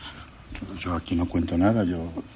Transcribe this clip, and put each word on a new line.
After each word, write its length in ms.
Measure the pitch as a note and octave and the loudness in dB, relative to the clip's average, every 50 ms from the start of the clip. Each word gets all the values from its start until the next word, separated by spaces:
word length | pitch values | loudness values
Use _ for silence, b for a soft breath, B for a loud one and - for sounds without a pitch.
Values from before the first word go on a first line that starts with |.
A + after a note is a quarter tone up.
| B B B B B B - - - - - - - G2 F#2+ F2 | B B B B B B -20 -20 -18 -14 -12 -10 -10 -10 -10 -8
Yo 160 | F2 F2+ F2 | -4 -2 -2
aquí 220 | E2 E2 - F2+ | -2 -2 0 0
no 100 | E2+ F2+ | 0 0
cuento 300 | E2+ - F2 E2+ E2 E2+ | 2 2 0 0 2 4
nada, 260 | E2+ F#2 G#2 A#2 A2+ G2+ | 4 6 6 6 6 4
yo 280 | F2 F2+ E2+ E2 E2+ E2 - - - - | 2 0 -2 -4 -6 -6 -8 -10 -10 -14